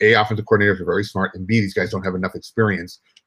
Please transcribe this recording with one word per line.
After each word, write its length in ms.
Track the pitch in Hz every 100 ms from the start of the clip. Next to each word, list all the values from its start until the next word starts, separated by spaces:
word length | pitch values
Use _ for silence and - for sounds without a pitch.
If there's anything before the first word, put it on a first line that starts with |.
A, 100 | 110
offensive 320 | 113 107 107
coordinators 360 | 110 104 101 92
are 40 |
very 200 | 85 92
smart, 300 | 101 95 95
and 120 | 92 95
B, 140 | 113
these 120 | 98
guys 180 | 101 -
don't 140 | 95
have 120 | 95 92
enough 180 | 92
experience 680 | - - - 107 95 87 - _ _